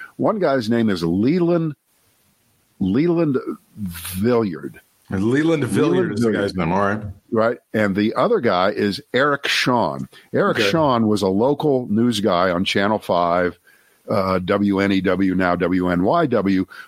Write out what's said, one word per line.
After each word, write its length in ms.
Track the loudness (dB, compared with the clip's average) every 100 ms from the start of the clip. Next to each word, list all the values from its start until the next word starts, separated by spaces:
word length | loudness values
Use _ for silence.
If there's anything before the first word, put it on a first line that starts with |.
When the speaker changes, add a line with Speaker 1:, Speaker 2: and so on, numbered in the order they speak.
| -18 -4
Speaker 1:
One 200 | -4 0
guy's 300 | 0 0 0
name 220 | 0 0
is 120 | 0
Leland, 760 | -2 0 0 0 0 0 -2 -8 _ _ _ _ _ _ _ _ _ -6
Leland 600 | -2 0 2 0 0 -2 -4 -12 _ -10
Villiard. 1000 | -10 -10 -10 -2 0 2 0 -6 -12 -16 _ _ -8
Speaker 2:
And 140 | -2
Leland 380 | 0 2 2 0
Villiard 280 | 0 0 2
Speaker 1:
Leland 200 | 2 0
Speaker 2:
is 80 | 0
the 80 | 0
Speaker 1:
Villiard. 60 |
Speaker 2:
guy's 200 | 0 -2
name, 160 | -2 0
all 100 | 0
right. 200 | 0 -2 -8 -14 -4
Speaker 1:
Right. 280 | 0 0 -2 _
And 240 | -2 0 2
the 180 | 0
other 260 | 2 0 2
guy 300 | 2 2 2
is 320 | 0 -2 -2 -4
Eric 320 | 0 0 0 -2
Shawn. 600 | -2 0 0 0 -4 -10 -16 -6
Eric 260 | -2 0 0
Speaker 2:
Okay. 120 | 0
Speaker 1:
Shawn 360 | 2 2 2 2
was 160 | 2
a 60 | 2
local 580 | 2 0 0 0 0 0
news 300 | 0 2 2
guy 300 | 0 2 2
on 140 | 0
Channel 340 | 0 0 0 -2
five, 600 | 0 0 2 0 0 -4 _ _ _ _ -4
uh, 300 | -2 0 -2
W 420 | 0 0 2 2
N 120 | 2
E 80 | 2
W, 340 | 0 0 0
now 200 | 2 0 0
W 320 | 0 0 0
N 140 | 0
Y 240 | 2 2 0
W, 400 | 0 0 0 -2 -10